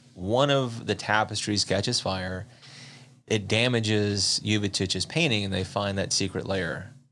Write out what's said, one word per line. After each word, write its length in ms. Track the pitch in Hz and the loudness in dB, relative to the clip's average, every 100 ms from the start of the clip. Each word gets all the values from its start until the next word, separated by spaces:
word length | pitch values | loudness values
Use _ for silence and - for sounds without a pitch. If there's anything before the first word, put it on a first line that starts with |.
| - | -20
one 360 | 92 92 123 143 | -8 0 4 4
of 380 | 139 123 117 110 | 4 0 -4 -2
the 80 | 98 | -2
tapestries 680 | - 107 107 104 - 101 | 2 2 2 -2 -2 0
catches 360 | - 95 123 120 | 2 0 0 -2
fire. 480 | 95 95 92 92 - - - - - - - - - | -2 -4 -4 -6 -8 -18 -20 -20 -20 -20 -20 -12 -2
It 200 | 107 98 | -2 2
damages 960 | 110 127 117 110 107 101 101 - - | 2 4 2 2 2 2 2 0 0
Yuvitch's 600 | 104 104 101 - 92 92 - | 2 2 0 -2 -2 -2 -2
painting, 380 | 156 160 107 98 | 0 2 2 0
and 80 | |
they 100 | 95 | -2
find 340 | 95 104 101 98 | -2 -2 -2 -2
that 140 | - | -2
secret 340 | - 98 - - | 0 -2 -2 -2
lair. 440 | 95 85 - 92 - _ | -2 -2 -6 -10 -18 _